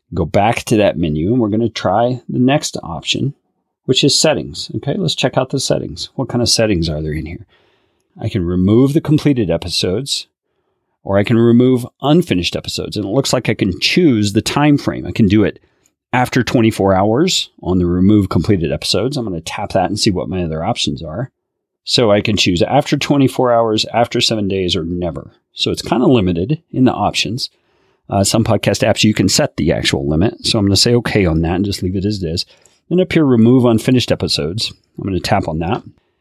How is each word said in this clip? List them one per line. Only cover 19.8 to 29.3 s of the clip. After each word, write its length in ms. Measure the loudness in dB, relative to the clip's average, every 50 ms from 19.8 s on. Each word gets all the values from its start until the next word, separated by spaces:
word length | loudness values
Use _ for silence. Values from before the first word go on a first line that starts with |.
| 0 0
and 120 | -2 -2
see 120 | 0 0
what 180 | 0 -2 -4 -6
my 140 | -4 -4 -4
other 200 | -4 -4 -4 -4
options 380 | -4 -4 -4 -4 -6 -6 -6
are. 300 | -10 -10 -8 -8 -8 -8 _ _ _ _ _ _ _ _ _ _ -10
So 260 | -4 0 0 2 4
I 100 | 2 2
can 160 | 2 0 0 0
choose 240 | 0 0 2 0
after 360 | 0 2 2 0 0 0 -2 -2
twenty-four 540 | 0 0 2 2 2 2 2 0 0 2
hours, 320 | 4 2 2 2 0 -2 -2
after 360 | -2 0 0 0 0 0 -2
seven 260 | 0 0 0 -2 -2 -2
days, 280 | -2 -2 -2 -2 -2
or 80 | -4 -4
never. 480 | -4 -6 -4 -4 -6 -6 -8 -12 -16 _ _ _ _ -10
So 180 | -6 -4 -4
it's 100 | -4 -4
kinda 240 | -4 -4 -2 0 2
limited 560 | 4 4 4 2 2 0 -2 -2 -2 -4 -6 _ _
in 140 | -2 2 2
the 100 | 2 2
options. 560 | 0 -2 -2 -2 -2 -4 -4 -6 -6 -8 -10 _ _ _ _ _ _ _ _ _ _ _ -4
Uh, 120 | 0 0 0
some 200 | 2 2 2 2
podcast 440 | 2 2 0 2 0 0 0 2 0
apps, 160 | 2 2 2
you 120 | 2 2
can 120 | 2 2
set 300 | 0